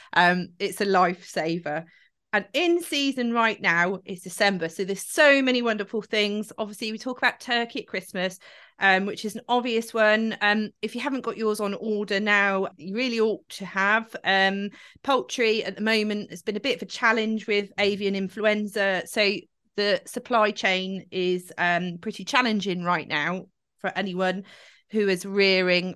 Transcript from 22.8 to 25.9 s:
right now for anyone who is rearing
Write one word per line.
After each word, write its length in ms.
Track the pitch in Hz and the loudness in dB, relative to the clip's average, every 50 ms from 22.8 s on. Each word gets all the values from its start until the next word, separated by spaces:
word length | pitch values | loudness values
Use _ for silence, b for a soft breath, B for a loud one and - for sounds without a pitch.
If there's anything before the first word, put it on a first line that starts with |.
| 175 | 0
right 240 | 175 175 165 151 - | 0 -2 -2 -2 -4
now 400 | 156 151 147 160 180 185 - - _ _ _ _ _ _ | -4 -2 -2 -2 -4 -6 -8 -14 _ _ _ _ _ _
for 120 | - 190 - 180 | -8 -6 -4 -4
anyone 460 | 196 196 180 180 185 185 185 190 190 B B B B B B B B B | -4 -4 -2 -2 -2 -2 -2 -4 -8 B B B B B B B B B
who 160 | - 214 208 196 | -2 0 2 2
is 180 | 190 175 185 | 2 0 -2
rearing 680 | 202 196 202 196 196 190 185 185 180 180 180 175 185 | -4 2 4 4 6 6 4 4 4 4 2 2 -2